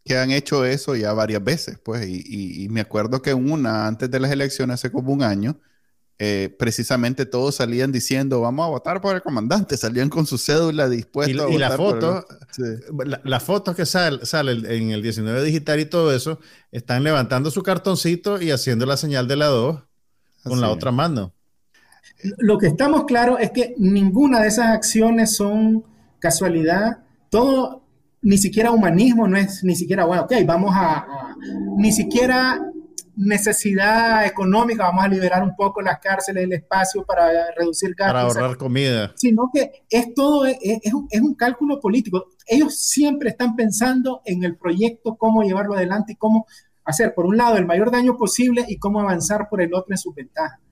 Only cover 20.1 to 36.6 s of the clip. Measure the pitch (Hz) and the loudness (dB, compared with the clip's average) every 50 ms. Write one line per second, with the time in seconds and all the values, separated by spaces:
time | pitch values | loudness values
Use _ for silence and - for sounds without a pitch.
20.1 | _ _ _ _ _ _ - 127 127 123 120 107 107 80 - 131 120 131 156 170 | _ _ _ _ _ _ -8 -4 -2 0 0 0 0 -2 -2 -2 0 0 0 0
21.1 | 147 113 95 87 _ _ _ _ _ _ _ _ _ _ _ _ _ _ _ - | -2 -4 -6 -8 _ _ _ _ _ _ _ _ _ _ _ _ _ _ _ -20
22.1 | _ _ - 196 - - 240 208 214 - - 156 147 - 269 294 311 277 - - | _ _ -10 -8 -4 0 2 2 4 4 4 2 2 2 2 2 2 2 2 2
23.1 | 247 233 240 247 254 240 226 - - 247 233 240 - 269 185 190 202 202 196 190 | 2 2 4 2 2 2 0 -2 0 -2 -2 -2 0 0 2 4 4 4 2 4
24.1 | 180 247 294 277 254 226 214 214 208 247 233 226 220 220 - - - 220 220 226 | 4 4 4 4 4 4 4 2 2 2 2 2 2 2 0 0 2 4 4 4
25.1 | 233 226 220 220 - - 202 202 208 220 220 220 220 220 220 - _ _ _ _ | 4 4 2 2 2 0 0 0 2 2 2 4 2 0 -2 -6 _ _ _ _
26.1 | _ - - 165 170 - 190 175 165 165 156 160 175 196 214 233 233 - _ _ | _ -4 -2 0 0 0 0 0 0 2 2 2 2 2 0 -2 -4 -6 _ _
27.1 | _ _ _ - - 220 254 269 269 262 247 254 - - _ _ _ _ _ _ | _ _ _ 0 2 2 4 4 2 2 0 -2 -8 -14 _ _ _ _ _ _
28.1 | _ - - 202 202 196 202 185 - 214 226 233 240 220 196 175 165 185 240 254 | _ -2 2 4 4 4 4 2 2 2 2 4 4 4 4 4 4 4 4 4
29.1 | 233 226 220 190 185 196 196 196 - - 185 185 170 180 170 147 190 196 170 165 | 4 4 2 2 2 2 0 0 -4 -4 -2 -2 0 0 -2 -2 0 0 2 2
30.1 | 180 175 - - 254 226 170 156 170 175 196 202 185 196 180 160 156 147 - - | 2 0 0 0 2 2 2 2 2 2 2 2 2 2 2 0 0 -2 -4 -10
31.1 | 139 135 131 - - - - - - - - - - - 214 220 - - 190 - | -14 -14 -14 -14 -16 -14 -14 -10 -8 -8 -6 -4 0 2 2 2 2 2 0 0
32.1 | - 240 254 254 254 254 254 254 - - 311 - - - - - - - - _ | 2 2 2 4 2 2 0 0 -2 -4 -6 -10 -10 -14 -18 -16 -18 -18 -18 _
33.1 | - 214 196 208 208 202 208 220 - - - 208 190 190 196 208 220 226 233 226 | -6 -2 0 0 0 2 0 0 -2 0 0 0 0 2 2 4 4 4 4 4
34.1 | 226 220 208 190 - 185 190 185 202 220 240 240 220 220 190 175 185 190 196 196 | 2 2 2 0 0 -2 0 2 2 2 2 0 0 0 0 0 2 2 2 2
35.1 | 190 190 185 175 180 185 196 185 - - 196 196 196 208 190 185 165 - - - | 2 2 2 2 2 2 0 0 -2 0 -2 -2 0 -2 -2 -2 -2 -2 -2 -2
36.1 | 196 190 - 403 202 185 180 180 180 165 | -2 -2 -2 -4 -2 -2 -2 -2 -2 -4